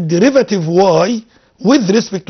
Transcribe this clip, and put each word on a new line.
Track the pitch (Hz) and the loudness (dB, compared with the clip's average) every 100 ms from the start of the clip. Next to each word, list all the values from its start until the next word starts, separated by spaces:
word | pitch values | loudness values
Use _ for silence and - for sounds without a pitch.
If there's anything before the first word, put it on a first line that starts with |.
| 165 | -2
derivative | 170 247 269 240 202 160 170 196 160 180 | 0 2 2 0 -2 -2 0 2 2 0
y | 233 - _ _ - 185 | -4 -10 _ _ -6 0
with | 285 190 | 0 2
respect | 214 220 190 | -2 -2 -8